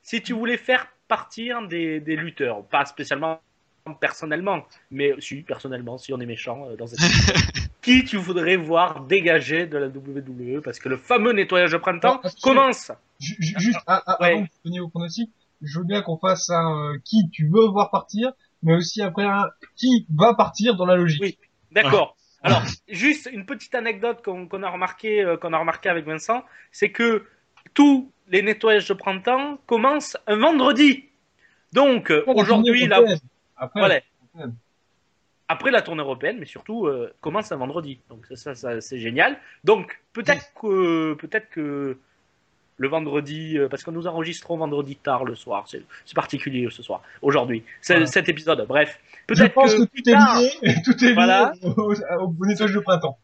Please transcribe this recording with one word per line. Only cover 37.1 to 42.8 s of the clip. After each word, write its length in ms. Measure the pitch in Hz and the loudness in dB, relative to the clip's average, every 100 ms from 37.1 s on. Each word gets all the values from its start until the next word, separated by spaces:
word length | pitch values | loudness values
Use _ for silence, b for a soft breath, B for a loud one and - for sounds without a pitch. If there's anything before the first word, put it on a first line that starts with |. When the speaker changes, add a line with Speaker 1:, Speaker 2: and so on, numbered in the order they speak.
| _ | _
Speaker 1:
commence 300 | 156 175 208 | -8 -8 -8
un 60 | 151 | -8
vendredi. 420 | 127 160 147 127 _ | -6 -8 -10 -18 _
Donc 160 | 113 113 | -20 -20
ça, 80 | |
ça, 200 | 127 151 | -16 -14
ça, 260 | 123 127 113 | -10 -8 -8
c'est 180 | - 127 | -10 -10
génial. 380 | 113 127 214 285 b b | -6 0 0 -2 b b
Donc 360 | 170 214 156 - _ | 2 2 0 -18 _
peut-être 380 | 220 196 - - - | -6 -2 -2 -4 -10
Speaker 3:
Oui. 60 | 214 | -2
Speaker 1:
que, 440 | 190 180 165 160 | 0 0 0 -2
peut-être 340 | 147 156 220 214 | -6 -6 -8 -6
que 480 | 170 147 143 139 127 _ _ _ _ _ _ _ | -10 -8 -6 -8 -10 _ _ _ _ _ _ _
le 100 | - | -6